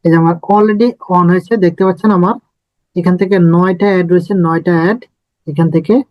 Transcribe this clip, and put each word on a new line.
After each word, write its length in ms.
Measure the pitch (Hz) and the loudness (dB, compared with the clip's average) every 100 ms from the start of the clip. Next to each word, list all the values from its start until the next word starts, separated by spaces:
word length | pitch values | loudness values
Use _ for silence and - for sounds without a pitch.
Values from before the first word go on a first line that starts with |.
এই 40 | 170 | 2
যে 40 | 165 | 2
আমার 140 | 165 170 - | 0 -2 0
already 320 | 208 214 208 240 - - 180 | 0 2 2 -2 -2 -2 0
on 80 | 175 | 2
হয়েছে, 220 | 185 175 233 | 0 -2 0
দেখতে 180 | 180 170 190 | 0 0 -2
পাচ্ছেন 240 | 185 214 190 | 0 0 2
আমার 160 | 180 233 _ _ _ _ _ 180 | 0 -4 _ _ _ _ _ -4
এখান 160 | 175 180 | -2 0
থেকে 140 | 190 196 170 | 0 2 2
নয়টা 340 | 170 185 180 202 | 2 0 0 0
অ্যাড 140 | 185 170 | 0 0
রয়েছে, 200 | 180 170 196 | -2 0 -2
নয়টা 280 | 165 165 170 165 | 0 -2 -2 0
অ্যাড 180 | 170 233 - _ _ _ - | 0 -4 -10 _ _ _ -10
এখান 160 | 147 165 | -2 0
থেকে 180 | 160 151 240 - | -2 0 -2 -2